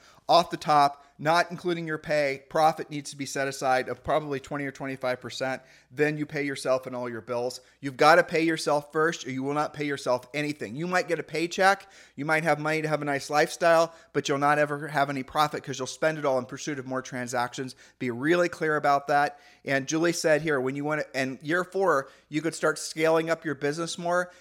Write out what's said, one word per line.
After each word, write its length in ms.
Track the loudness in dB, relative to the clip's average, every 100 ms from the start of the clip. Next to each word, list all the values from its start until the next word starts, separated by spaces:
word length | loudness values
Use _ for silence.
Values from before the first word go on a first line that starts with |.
| _ _ 4
off 220 | 4 4
the 80 | -2
top, 480 | 2 6 4 2 _ -4
not 320 | 2 2 2
including 360 | -4 -4 -4 -4
your 120 | -6
pay, 440 | -2 0 0 -4 -4
profit 420 | 2 4 2 -6
needs 200 | -10 -10
to 60 | -10
be 100 | -6
set 200 | -4 -4
aside 440 | -2 0 0 0
of 120 | -6
probably 380 | -2 -2 -2 -6
twenty 240 | -6 -8
or 80 | -8
twenty-five 480 | -8 -10 -6 -4 -4
percent. 400 | -8 -6 -6 -6 -10 -20 _
Then 260 | 0 0 0
you 80 |
pay 200 | -4 -4
yourself 420 | -6 -4 0 0 -2
and 100 | -8
all 140 | -8
your 100 | -8
bills. 400 | -6 -4 -4 -6 -14 _
You've 180 | -10 6
gotta 260 | 8 8
pay 180 | 6 2
yourself 480 | 0 0 0 -2 -2
first, 360 | 0 0 -2 -8
or 40 |
you 120 | -6
will 100 | -4
not 220 | -2 -4
pay 100 | -4
yourself 420 | -6 -4 -2 -4 -4
anything. 420 | -6 -6 -6 -10
You 120 | -8 -2
might 220 | -2 0
get 100 | -4
a 40 |
paycheck, 640 | -4 -4 -4 2 4 2 -2 -20 -18 -8
you 80 |
might 180 | 0 2
have 160 | 2 0
money 220 | 0 -2
to 80 | -2
have 140 | -2
a 20 |
nice 240 | -2 -4 0
lifestyle, 640 | 2 2 2 4 6 4 -2 _
but 140 | -4 0
you'll 100 | 2
not 200 | 2 4
ever 300 | 2 -2 -4
have 220 | 0 0
any 120 | -2
profit 400 | -2 0 0 0
'cause 160 | -8 -8
you'll 80 | -8
spend 300 | -2 -2 0
it 80 |
all 140 | 0 0
in 80 | -2
pursuit 320 | -8 -8 -8
of 80 | -6
more 160 | -8
transactions. 760 | -6 -8 -4 -4 -4 -6 -10 -12 -20 _
Be 120 | -6
really 380 | -2 2 2 2
clear 280 | 0 -2 2
about 320 | 2 2 2
that. 300 | 2 2 -4 -20 _ -2
And 200 | -2 0
Julie 260 | 0 0
said 280 | 0 2 2
here, 180 | 2 0
when 160 | 0
you 100 | -2
wanna, 200 | -4 -4 -4
and 240 | -4 -4 -4
year 220 | -2 -2
four, 440 | -2 0 2 2 -2 -10 _
you 100 | -4
could 140 | -4
start 240 | 0 0 0
scaling 500 | -6 0 4 4 2
up 160 | -2
your 100 | -2
business 440 | -2 -2 -2 -4 -4
more. 340 | -2 -2 -2 -10